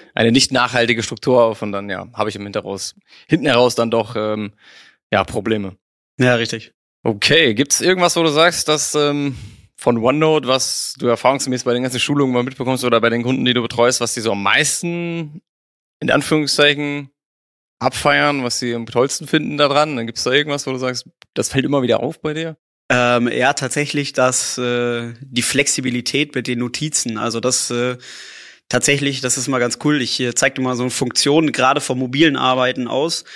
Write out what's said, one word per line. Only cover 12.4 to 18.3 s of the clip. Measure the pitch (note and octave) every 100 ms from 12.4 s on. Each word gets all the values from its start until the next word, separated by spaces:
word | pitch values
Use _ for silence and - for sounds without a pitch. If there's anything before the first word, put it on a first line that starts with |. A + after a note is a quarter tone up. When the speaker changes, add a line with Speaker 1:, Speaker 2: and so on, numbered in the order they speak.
Speaker 1:
mitbekommst | B2 C3 B2+ C3
oder | B2+ A#2
bei | A2+
den | A#2
Kunden, | A#2+ C3
die | B2+
du | B2
betreust, | A#2 A#2 A#2+ B2
was | A#2
die | -
so | A2
am | G2+
meisten, | G2 A#2 D3+ - F3 E3+ E3+ E3+ D#3 D3 _ _ _ _ _ -
in | -
Anführungszeichen, | C#3 C#3+ D#3 C#3+ - D3 C#3+ D3 C#3+ C#3 _ _ _ _ _ _ -
abfeiern, | B2 - D3 C#3+ D3